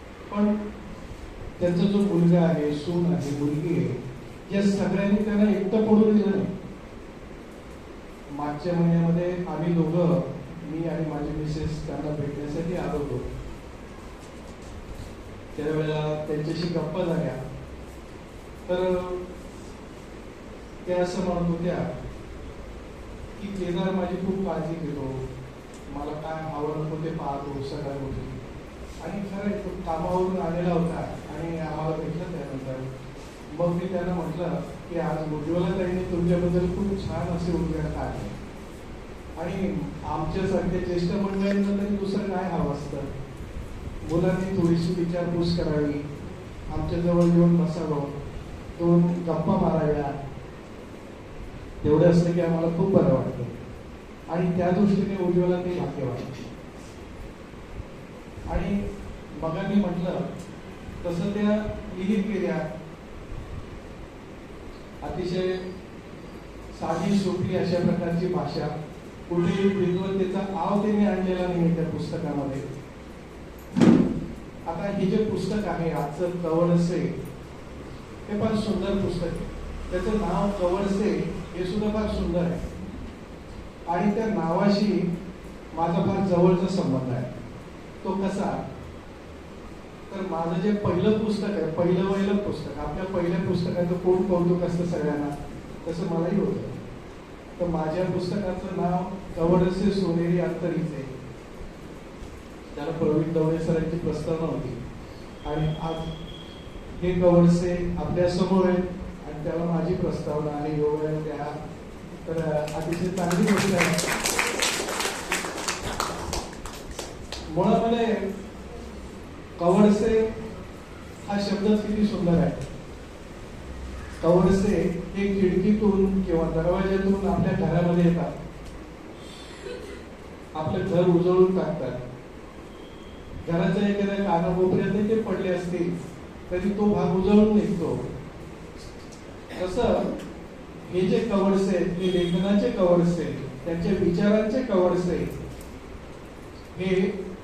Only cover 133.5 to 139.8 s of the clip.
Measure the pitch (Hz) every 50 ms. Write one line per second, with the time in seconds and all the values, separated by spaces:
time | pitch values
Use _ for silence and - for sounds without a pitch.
133.5 | 170 175 196 196 190 202 202 202 202 202 196 196 202 202 - 170 170 165 175 180
134.5 | 175 180 185 185 208 208 - - - 214 208 214 226 220 - 190 185 - 190 185
135.5 | 175 170 175 175 180 165 170 175 170 - - - - - - - - - - -
136.5 | 180 180 190 208 202 214 208 208 185 175 170 170 180 185 190 208 208 214 214 214
137.5 | 208 - - - - 170 160 135 - - - - - - - - - - - -
138.5 | - - - - - - - - - - - - - - - - - - - -
139.5 | - - 185 185 - 247